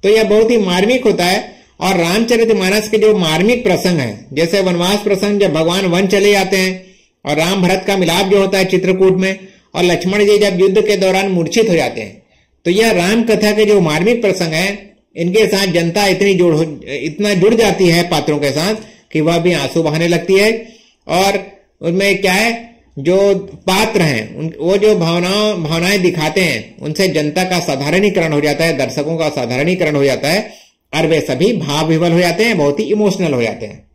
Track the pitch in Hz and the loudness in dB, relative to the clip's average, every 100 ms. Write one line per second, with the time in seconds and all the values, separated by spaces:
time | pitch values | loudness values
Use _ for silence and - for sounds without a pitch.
0 | 190 220 208 208 226 240 190 180 202 254 | 2 2 4 2 4 2 2 0 2 2
1 | 247 175 175 196 - - _ _ 180 190 | 0 0 0 -2 -6 -18 _ _ -2 0
2 | 170 196 233 240 226 208 185 208 208 220 | 0 0 0 2 2 2 2 0 0 0
3 | 214 202 165 160 196 240 240 175 185 170 | 2 2 2 2 2 0 0 0 0 0
4 | 120 104 - 139 170 202 185 175 180 208 | -2 -6 -10 -2 0 0 0 0 0 0
5 | 208 190 208 208 196 151 160 180 196 170 | 0 -2 0 0 0 2 0 0 0 0
6 | 196 202 202 202 185 190 185 185 - - | 2 2 2 2 2 0 0 -4 -12 -20
7 | _ _ 139 147 165 196 180 190 196 196 | _ _ -6 -2 0 0 0 0 0 0
8 | 175 170 196 202 196 196 190 185 180 185 | 0 0 2 2 2 0 0 0 0 2
9 | 190 185 185 190 - _ _ 160 175 170 | 2 2 0 -4 -12 _ _ -2 0 0
10 | 180 202 202 208 208 180 196 196 208 202 | 0 0 2 4 2 2 2 2 0 0
11 | 190 185 196 180 156 - 226 170 127 117 | 0 0 0 -2 -2 0 2 0 -2 -6
12 | 104 - _ _ _ _ - 185 226 185 | -12 -14 _ _ _ _ -4 0 2 2
13 | 175 226 233 208 208 214 214 208 170 151 | 0 0 0 0 2 2 2 2 2 0
14 | 185 233 214 185 165 160 190 202 - _ | 0 0 0 -2 -2 -2 -4 -6 -14 _
15 | _ - 175 196 214 202 196 170 170 185 | _ -6 -2 0 2 0 0 0 0 0
16 | 202 180 202 185 175 156 160 143 - 135 | 0 2 2 2 2 2 -2 -6 -10 -8
17 | 147 151 208 202 196 226 214 190 185 170 | -8 -4 -2 2 2 4 2 2 2 2
18 | 175 156 135 147 143 139 175 214 - - | 0 -2 -2 -2 -2 -2 -4 -4 -10 -20
19 | _ 156 156 170 170 165 135 170 160 156 | _ -2 0 0 0 0 -2 -2 -2 0
20 | 170 170 170 190 208 226 - - _ _ | 0 0 2 2 2 0 -8 -20 _ _
21 | - 170 196 196 - - _ _ 165 175 | -4 0 0 0 -6 -20 _ _ -4 -2
22 | 196 190 190 185 226 233 - - _ - | 0 0 0 0 0 -4 -10 -20 _ -6
23 | 139 190 202 190 - - - 185 226 - | 0 2 2 0 -4 -10 -2 0 0 0
24 | 160 123 107 120 160 - 165 202 214 202 | 0 -2 -6 -8 -10 -6 -2 2 2 2
25 | 165 170 180 202 214 196 156 165 175 202 | 0 0 0 0 -2 -2 -4 -2 0 0
26 | 180 170 156 160 180 120 - - 143 156 | 0 0 -2 0 0 -2 -6 -12 -10 -2
27 | 190 165 151 151 180 180 156 135 139 170 | -2 0 -2 -2 -2 -2 -2 -4 -2 0
28 | 202 190 165 147 151 143 165 143 127 135 | 0 0 0 0 0 0 -2 0 -4 -4
29 | 147 165 156 147 120 123 156 180 160 147 | -4 -2 -4 -4 -4 -2 -2 0 0 2
30 | 139 123 139 180 - - _ _ _ 147 | 0 0 -2 -2 -4 -14 _ _ _ -2
31 | 160 160 - 127 185 226 - 147 160 160 | 0 0 0 0 0 0 -2 -2 0 0
32 | 175 170 175 170 226 202 143 143 135 208 | 2 2 2 2 0 2 0 0 -2 0
33 | 208 190 175 131 113 104 107 - - | 0 0 -2 0 -2 -4 -12 -16 -20